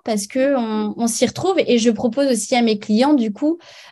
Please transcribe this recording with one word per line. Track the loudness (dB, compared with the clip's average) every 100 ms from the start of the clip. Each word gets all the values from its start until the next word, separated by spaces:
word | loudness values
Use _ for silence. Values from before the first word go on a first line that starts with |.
| -4
parce | -4 -2
que | -2 0 0
on, | 0 -2 -4 -2
on | -2
s'y | 0 -2
retrouve. | -2 -2 0 2
Et | 2
je | 2
propose | 0 -2 0 0
aussi | 0 0
à | 0
mes | 2 0
clients, | 0 2 4 2
du | 0
coup, | -2 -2 -2 -6 -20 -18